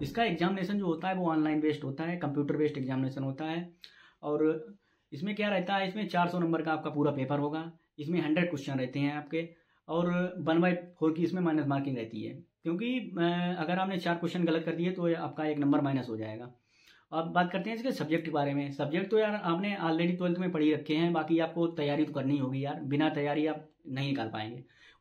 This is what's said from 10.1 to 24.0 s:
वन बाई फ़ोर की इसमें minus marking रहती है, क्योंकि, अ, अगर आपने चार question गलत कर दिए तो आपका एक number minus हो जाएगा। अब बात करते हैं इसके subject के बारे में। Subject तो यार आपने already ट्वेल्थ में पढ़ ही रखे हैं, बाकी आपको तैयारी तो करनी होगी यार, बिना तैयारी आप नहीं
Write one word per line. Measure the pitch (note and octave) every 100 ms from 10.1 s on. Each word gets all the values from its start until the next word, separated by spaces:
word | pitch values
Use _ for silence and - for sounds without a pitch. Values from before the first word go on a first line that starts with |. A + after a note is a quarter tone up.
| F3 F3+ F3+
वन | D#3 E3
बाई | F3+
फ़ोर | F3 - - D#3+
की | D#3
इसमें | E3 F#3
minus | E3+ D#3 C#3
marking | C#3 C#3 B2+
रहती | A2 A2
है, | A2+ C3+ - _
क्योंकि, | E3 F3+ A#3 B3+
अ, | F#3+ F3+ E3+ F3 F3 F3+
अगर | D#3+ F3+
आपने | F#3+ F#3+
चार | F3
question | E3+ F3 F3+
गलत | E3 D#3+
कर | D#3+
दिए | D#3+ F3
तो | F#3 E3+
आपका | E3 D3 -
एक | D#3 D3
number | C#3+ C#3+
minus | C#3 C3+ A#2+
हो | A2
जाएगा। | G#2+ A2 B2 - _ _ _ - _
अब | D#3 E3+
बात | E3+ F3
करते | F#3+ F#3+
हैं | A3+
इसके | B3+
subject | - D3+ D#3+
के | D#3+
बारे | D3 C#3+
में। | C#3 C#3+
Subject | C#3 C#3 E3+ G3
तो | A3
यार | G#3+
आपने | G#3 F#3 E3+ G3+ G3
already | E3 D#3+ F3 F3+
ट्वेल्थ | F3+ E3+
में | F3+
पढ़ | E3+
ही | D3+
रखे | D3 D3
हैं, | D#3 E3+
बाकी | E3 D#3 E3
आपको | D#3+ E3+ E3
तैयारी | E3 C#3+ D3
तो | D3
करनी | C#3+ C3 C#3+
होगी | B2+ C3+
यार, | C#3 E3+
बिना | C#3 C#3+ D#3
तैयारी | D3+ C#3+ D3 D#3
आप | D3+ - _ -
नहीं | C3+